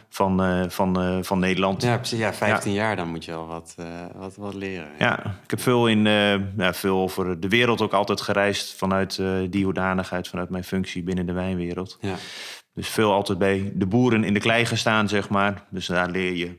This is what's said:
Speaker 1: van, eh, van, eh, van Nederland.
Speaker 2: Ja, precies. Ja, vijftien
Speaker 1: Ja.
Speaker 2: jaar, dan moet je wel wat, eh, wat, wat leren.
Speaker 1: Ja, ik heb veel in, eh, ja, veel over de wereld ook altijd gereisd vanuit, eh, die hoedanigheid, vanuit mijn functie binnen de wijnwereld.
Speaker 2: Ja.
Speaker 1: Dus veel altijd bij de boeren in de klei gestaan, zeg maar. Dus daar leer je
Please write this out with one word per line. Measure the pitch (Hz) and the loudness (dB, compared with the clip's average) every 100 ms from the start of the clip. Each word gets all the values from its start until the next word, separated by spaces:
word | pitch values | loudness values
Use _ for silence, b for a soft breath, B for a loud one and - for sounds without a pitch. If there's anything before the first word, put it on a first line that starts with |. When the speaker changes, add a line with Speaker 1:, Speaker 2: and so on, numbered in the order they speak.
| - | -12
Speaker 1:
van, | - 98 92 | 0 2 4
eh, | 92 90 90 | 2 2 0
van, | - 95 92 | 0 0 2
eh, | 90 92 | 0 -2
van | 87 95 | 0 0
Nederland. | 92 92 95 95 | 2 2 0 0
Speaker 2:
Ja, | 120 113 | 0 0
precies. | - 117 | -2 -2
Ja, | 107 | -2
vijftien | 90 107 107 107 | 0 0 0 0
Speaker 1:
Ja. | 101 | 0
Speaker 2:
jaar, | 110 98 | 0 -2
dan | 85 | -4
moet | 82 | -6
je | 80 | -8
wel | 82 82 | -10 -8
wat, | 82 82 - | -10 -12 -14
eh, | 85 85 87 | -12 -12 -12
wat, | - 95 98 | -12 -14 -12
wat | 104 | -10
leren. | 98 98 92 76 76 | -8 -8 -8 -10 -2
Speaker 1:
Ja, | 120 - - 95 | 0 0 -4 -10
ik | - | -6
heb | 110 | -2
veel | - 123 117 | 2 4 4
in, | 107 107 | 4 4
eh, | 107 104 101 98 98 | 4 4 2 0 0
ja, | 92 | 0
veel | 87 98 95 | 0 0 2
over | 92 - 90 90 | 0 -2 -2 -2
de | 95 | 0
wereld | 113 120 110 | 2 4 2
ook | 107 | 2
altijd | 95 101 101 | 2 2 0
gereisd | - 101 101 98 - - | 0 2 2 0 -6 0
vanuit, | 95 95 95 - | 2 2 0 -2
eh, | 95 95 92 | 0 0 0
die | 98 | 0
hoedanigheid, | 95 90 92 92 90 90 90 | 0 0 0 0 -2 -4 -4
vanuit | 90 90 | -6 -4
mijn | 92 | -6
functie | 87 95 92 - | -4 -2 -2 -4
binnen | 85 92 87 | -2 -2 -2
de | |
wijnwereld. | 90 92 90 87 87 92 - | -2 -2 -2 -4 -4 -8 -8
Speaker 2:
Ja. | 101 92 B B B B - | -8 -8 B B B B -14
Speaker 1:
Dus | - - | -10 -4
veel | - 107 | 2 4
altijd | 98 101 95 | 4 2 2
bij | 98 98 101 | 2 2 0
de | 92 95 | 0 2
boeren | 117 123 113 | 4 4 4
in | 101 | 2
de | 104 | 2
klei | 110 113 117 | 2 2 2
gestaan, | 113 120 110 104 | 0 2 4 4
zeg | 104 98 | 0 0
maar. | 98 101 98 - | 2 2 0 -8
Dus | 92 - | -8 -2
daar | 90 90 | 0 0
leer | 90 90 | 0 -2
je | 90 87 | -2 -6